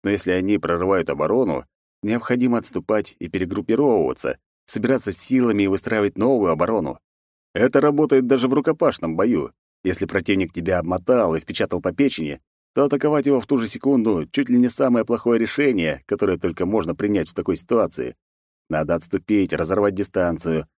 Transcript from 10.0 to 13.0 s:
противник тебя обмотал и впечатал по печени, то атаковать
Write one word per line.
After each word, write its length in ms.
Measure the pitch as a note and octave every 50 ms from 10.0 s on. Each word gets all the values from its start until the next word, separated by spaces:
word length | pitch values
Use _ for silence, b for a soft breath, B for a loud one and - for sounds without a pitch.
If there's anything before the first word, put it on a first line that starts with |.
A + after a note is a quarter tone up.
| G2
противник 460 | D#2+ - G2 E2+ - G2+ F#2+ F#2 E2
тебя 280 | - F2 E2 F#2 F#2 F2+
обмотал 560 | E2+ E2+ F2+ F2+ F2+ - B2+ B2 G#2+ F2 D#2+
и 40 | D#2+
впечатал 400 | - - D#2+ - G#2 - - F2
по 120 | - F2+
печени, 480 | E2 - C#3+ C3 - - D#2+ D2 C#2+ - _ _ _ _ _ _ _
то 100 | - C#3+
атаковать 420 | C#3+ D3 C3+